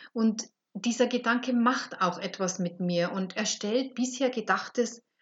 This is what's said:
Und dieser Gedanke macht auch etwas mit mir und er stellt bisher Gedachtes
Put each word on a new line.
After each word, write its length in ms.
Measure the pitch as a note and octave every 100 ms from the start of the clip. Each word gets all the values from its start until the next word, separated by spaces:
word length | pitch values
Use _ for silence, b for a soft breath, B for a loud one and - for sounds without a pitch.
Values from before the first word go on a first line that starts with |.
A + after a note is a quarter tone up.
| B
Und 340 | A#3 A3 G#3+ - _ _ G3+
dieser 220 | A#3+ A#3 A#3
Gedanke 460 | A#3+ A3+ A#3+ B3+
macht 480 | A#3+ A#3 B3+ - -
auch 180 | F3+ F3+
etwas 400 | F#3 - F3+ -
mit 220 | F3 -
mir 320 | F3+ F3 F3
und 240 | F#3+ F#3 -
er 100 | G#3
stellt 480 | - G3+ A#3+ C4+
bisher 360 | A#3+ B3+ - C4
Gedachtes 720 | A#3 G#3 F#3 - - A3+ - _ _